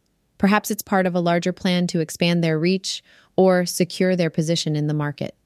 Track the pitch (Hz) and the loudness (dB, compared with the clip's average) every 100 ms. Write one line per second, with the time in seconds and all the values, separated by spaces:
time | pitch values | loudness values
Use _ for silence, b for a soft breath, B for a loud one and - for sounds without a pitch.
0 | _ _ _ _ 196 208 - 208 - 190 | _ _ _ _ 0 2 -2 -8 -2 0
1 | 185 180 170 175 180 180 190 180 180 175 | 0 0 0 0 0 -4 -2 0 0 -2
2 | 156 - 170 175 165 156 170 190 - - | -4 -2 0 2 2 0 0 0 -4 -10
3 | b b b - 190 180 175 - 175 - | b b b 2 4 4 0 -2 -4 0
4 | 185 180 165 - 156 170 160 151 151 151 | -2 0 0 -2 -2 -2 -2 -2 -2 -2
5 | 147 143 - - | -4 -6 -10 -12